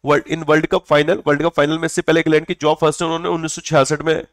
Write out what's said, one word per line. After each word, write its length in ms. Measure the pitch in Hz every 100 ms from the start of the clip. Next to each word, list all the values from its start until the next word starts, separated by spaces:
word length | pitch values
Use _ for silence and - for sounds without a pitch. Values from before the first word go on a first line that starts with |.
world, 240 | 135 143 -
in 160 | 165
World 240 | 156 151 160
Cup 200 | 185 -
final। 340 | 147 151 180 -
वर्ल्ड 160 | 143
कप 100 | 160 -
फाइनल 220 | 147 160
में 60 | 165
इससे 160 | -
पहले 180 | 170 160
इंग्लैंड 260 | 165 156 160
की 100 | 175
जॉफ 220 | 151 156
हर्स्ट, 180 | 156 147
उन्होंने 280 | 170 165 175
उन्नीस 240 | 170 160
सौ 80 | 165
छियासठ 400 | - 156 135 151
में 140 | 151 156 -